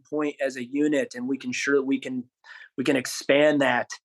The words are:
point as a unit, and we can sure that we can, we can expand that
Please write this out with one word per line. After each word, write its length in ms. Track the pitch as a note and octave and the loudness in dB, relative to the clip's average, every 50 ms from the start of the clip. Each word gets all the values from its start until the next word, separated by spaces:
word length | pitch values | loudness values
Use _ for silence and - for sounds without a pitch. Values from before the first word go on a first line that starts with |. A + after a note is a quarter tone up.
| C3 _ | -8 _
point 260 | D3+ D3+ D3+ D3 C#3+ - | -6 -4 -4 -4 -4 -4
as 160 | C#3+ C3+ C3 | -4 -4 -4
a 80 | C3 B2 | -6 -8
unit, 520 | A#2+ C3+ C#3+ D3 D3+ D3+ C#3 B2 A#2 - | -6 -2 0 0 2 2 0 -2 -2 -6
and 120 | B2 B2 C3 | -8 -6 -6
we 100 | C3+ C3 | -6 -6
can 140 | C3+ B2+ | -6 -6
sure 240 | A#2+ - - C#3 C#3+ | -6 -4 0 2 2
that 80 | C#3+ C3 | 2 2
we 160 | C3 C3+ C3+ | 0 -2 -2
can, 240 | - C3+ C3 B2+ B2 _ _ _ _ - - - - - _ - | -4 -6 -8 -8 -8 _ _ _ _ -20 -20 -20 -20 -12 _ -4
we 60 | B2+ | 0
can 120 | D3+ C#3 | 0 0
expand 680 | C3 - - - - - - C3+ C#3+ D3 D3+ D3 C#3+ | 0 0 -4 -8 -4 2 4 4 6 6 6 4 4
that 280 | C#3 B2+ B2 A#2+ A2 - - - _ | 2 2 2 0 -2 -4 -10 -16 _